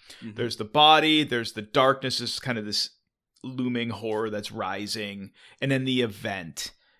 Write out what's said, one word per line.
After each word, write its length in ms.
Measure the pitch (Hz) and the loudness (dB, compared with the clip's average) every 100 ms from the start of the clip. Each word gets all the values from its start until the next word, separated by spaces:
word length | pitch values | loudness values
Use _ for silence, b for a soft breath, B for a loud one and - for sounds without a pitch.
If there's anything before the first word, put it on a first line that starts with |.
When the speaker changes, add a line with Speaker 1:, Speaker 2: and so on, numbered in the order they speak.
| B B | B B
Speaker 1:
Mm-hmm. 140 | 117 107 | -12 -6
Speaker 2:
There's 220 | 120 - | -6 -6
the 80 | 107 | 0
body, 580 | 147 151 156 156 151 | 6 8 8 6 4
there's 300 | 147 120 113 | 2 -2 -4
the 80 | 107 | -8
darkness, 580 | 104 143 131 135 131 - | -2 4 4 4 0 -4
is 200 | 120 - | -4 -6
kind 180 | 131 117 | -6 -6
of 80 | 107 | -4
this 240 | 104 - _ _ _ _ _ | -4 -4 _ _ _ _ _
looming 500 | 127 131 123 120 117 | -10 -4 -2 -2 -4
horror 380 | 104 113 107 113 | -6 -4 -2 -2
that's 220 | 104 101 | -4 -8
rising, 800 | 107 95 98 104 110 101 101 98 _ b b | -6 -6 -6 -6 -6 -8 -10 -14 _ b b
and 100 | 135 | 0
then 140 | 135 131 | 0 0
the 160 | 127 | 0
event, 720 | 113 101 110 95 82 - - - _ _ | 0 -2 -6 -6 -8 -12 -12 -14 _ _